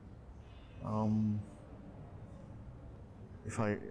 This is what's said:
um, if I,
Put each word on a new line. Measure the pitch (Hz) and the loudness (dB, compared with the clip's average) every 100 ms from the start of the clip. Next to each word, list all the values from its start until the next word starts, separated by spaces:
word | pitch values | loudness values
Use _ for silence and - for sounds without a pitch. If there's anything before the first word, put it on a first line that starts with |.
| - - - - - - - - | -14 -14 -12 -12 -12 -14 -12 -4
um, | - 107 110 110 107 107 - - - - - - - - - - - - - - - - - - - - 107 | 2 6 8 8 8 4 0 -8 -12 -12 -10 -10 -10 -10 -10 -10 -10 -10 -10 -10 -10 -12 -12 -12 -12 -8 -2
if | - | 4
I, | 107 104 107 | 6 4 2